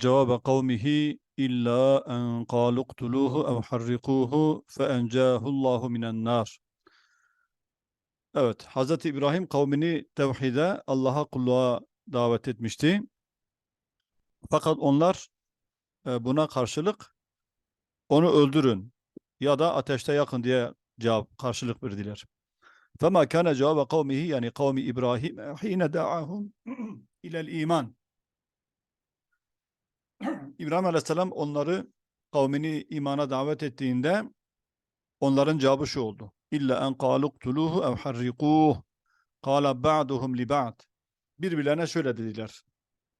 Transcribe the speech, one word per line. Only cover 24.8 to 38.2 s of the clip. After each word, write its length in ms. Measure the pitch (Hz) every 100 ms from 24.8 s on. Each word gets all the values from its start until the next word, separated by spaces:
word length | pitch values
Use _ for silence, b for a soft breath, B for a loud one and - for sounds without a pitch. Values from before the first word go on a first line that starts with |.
İbrahim, 540 | 123 123 123 123 156 -
حِينَ 560 | 110 147 208 185 160
دَعَاهُمْ 580 | 165 160 170 151 202 208 - 226
<clears throat> 580 | 262 226 110 101 _
اِلَى 160 | 175 165
الْا۪يمَانِ. 520 | 156 165 156 170 117 - _ _ _ _ _ _ _ _ _ _ _ _ _ _ _ _ _ _ _ _ _ _
<clears throat> 380 | 262 269 - -
İbrahim 280 | 156 170 190
Aleyhisselam 460 | 165 - 165 185
onları, 540 | - 147 147 143 190 - _ _ _ _
kavmini 540 | 147 135 143 160 156 -
imana 400 | 156 143 139 143
davet 320 | 131 143 151
ettiğinde 640 | 147 127 131 123 143 202 220 - _ _ _ _ _ _ _ _
onların 380 | 139 135 143 156
cevabı 280 | 135 139 147
şu 140 | 143
oldu. 320 | 113 101 107 _ _
"İlla 360 | 151 135 127 135
en 80 |
kâlu 320 | 131 131 135 147
uktulûhu 680 | - 127 139 160 175 156
ev 40 | 117
harrikûh." 840 | 143 120